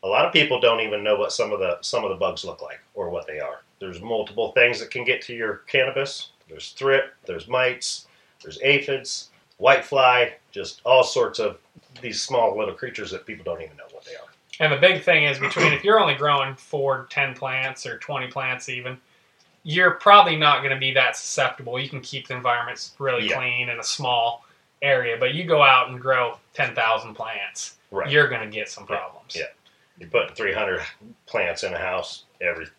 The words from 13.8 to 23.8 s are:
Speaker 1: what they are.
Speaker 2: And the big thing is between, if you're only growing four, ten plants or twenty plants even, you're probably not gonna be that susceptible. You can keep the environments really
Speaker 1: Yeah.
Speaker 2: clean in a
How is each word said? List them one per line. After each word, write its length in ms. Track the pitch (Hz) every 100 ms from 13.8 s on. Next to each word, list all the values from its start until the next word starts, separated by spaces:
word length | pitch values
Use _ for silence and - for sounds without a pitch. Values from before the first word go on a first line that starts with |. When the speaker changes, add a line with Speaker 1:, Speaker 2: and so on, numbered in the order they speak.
| -
Speaker 1:
what 140 | - -
they 100 | -
are. 120 | - _ _ -
Speaker 2:
And 120 | 156
the 60 | 135
big 260 | 180 180
thing 200 | - 160
is 160 | 147 131
between, 340 | 135 - -
if 100 | 143
you're 160 | 196 220
only 140 | 180 131
growing 400 | 147 143 135 135
four, 520 | - 147 139 131 127
ten 240 | - 139
plants 520 | 127 131 131 131 131 127
or 120 | 113
twenty 300 | - 139 127
plants 420 | 135 127 127 -
even, 320 | 123 123 127 _ _ _ _ _ _
you're 280 | - 160 180
probably 440 | - - 202 175 156
not 260 | 151 139
gonna 160 | 135 131
be 140 | 135
that 220 | 131 123 -
susceptible. 640 | - - 131 - 123 127
You 100 | 139
can 120 | 139
keep 260 | - 135 -
the 80 | 127
environments 580 | 123 120 120 120 - _
really 280 | 135 123 107
Speaker 1:
Yeah. 80 | 131
Speaker 2:
clean 320 | 123 123 123
in 100 |
a 40 | 117